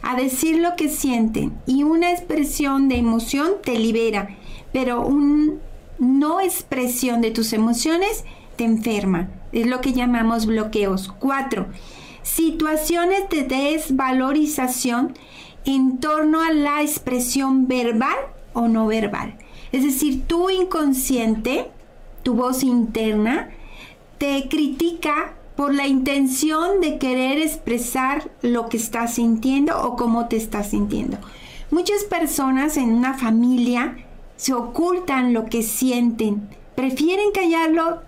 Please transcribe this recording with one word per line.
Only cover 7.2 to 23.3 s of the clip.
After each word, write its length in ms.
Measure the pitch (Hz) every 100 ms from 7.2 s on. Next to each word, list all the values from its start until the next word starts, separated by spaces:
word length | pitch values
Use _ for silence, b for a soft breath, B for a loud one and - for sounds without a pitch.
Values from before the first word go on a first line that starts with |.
de 100 | 226
tus 220 | 226 220
emociones 720 | 220 220 240 320 339 392 440 B B B -
te 80 |
enferma. 640 | 233 220 233 214 190 175 190 - -
Es 140 | 233 233
lo 160 | 254
que 100 | 269
llamamos 540 | 254 247 240 226 233 220
bloqueos. 680 | 220 214 220 196 190 - -
Cuatro, 480 | 269 277 262 214 190 B B B B B
situaciones 1040 | - - 320 320 311 311 311 339 349 392 392
de 140 | 311
desvalorización 1700 | 262 262 277 311 311 262 262 262 262 302 294 - 254 247 247 233 294 B B B B B -
en 320 | 269 262 254
torno 420 | 302 311 311 320
a 120 | 330
la 280 | 311 285 294
expresión 880 | 294 302 - 247 247 277 269 262 254
verbal 480 | 254 233 220 247 440 554 - -
o 120 | 240 233
no 200 | 220 220
verbal. 500 | 220 214 - - - B B B
Es 120 | 277
decir, 420 | 277 262 302 254 -
tu 220 | 339 370
inconsciente, 1200 | 370 370 349 294 262 - 254 220 214 233 302 - - - - - -
tu 100 | -
voz 320 | 233 247 254
interna, 840 | 262 240 226 220 220 214 214